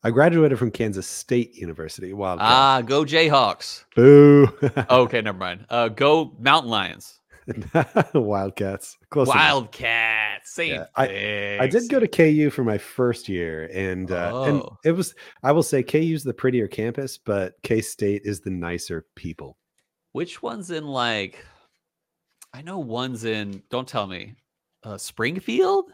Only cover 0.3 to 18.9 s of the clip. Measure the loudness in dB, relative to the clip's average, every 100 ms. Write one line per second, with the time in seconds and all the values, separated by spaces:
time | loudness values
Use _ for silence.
0.3 | 4 2 2 -4 -2 -6 -6 -10 -12 -4
1.3 | -2 -2 -10 -14 -12 -14 -12 -14 -6 -6
2.3 | -2 4 6 6 2 0 0 2 2 4
3.3 | 2 2 -4 -12 -16 _ 6 10 12 12
4.3 | 10 6 4 -4 -2 2 4 4 0 -4
5.3 | -6 -8 -10 -6 -2 -2 0 4 4 0
6.3 | -4 2 2 2 -4 -4 -10 -20 _ _
7.3 | -20 -14 -12 -4 -2 0 -2 0 0 0
8.3 | -4 -4 -6 -8 -8 -14 -20 _ -2 2
9.3 | 4 4 2 -4 -8 -4 -2 0 -2 -4
10.3 | -8 -14 -8 -6 -6 -10 -4 -4 -2 -6
11.3 | -6 -6 -2 0 -2 -2 -2 -2 2 4
12.3 | 4 0 0 -2 -2 -6 -2 -2 -2 -6
13.3 | -6 -6 -8 -10 -8 -6 -6 -6 -6 -6
14.3 | -4 -2 -2 -6 -6 -2 -2 -4 -10 -20
15.3 | -6 0 2 2 0 0 -2 0 -4 -6
16.3 | -2 -2 0 -4 -4 -6 -6 -10 -12 -4
17.3 | -4 -4 _ -2 -2 -2 -4 -4 -2 -4
18.3 | -8 -8 -8 -8 -8 -8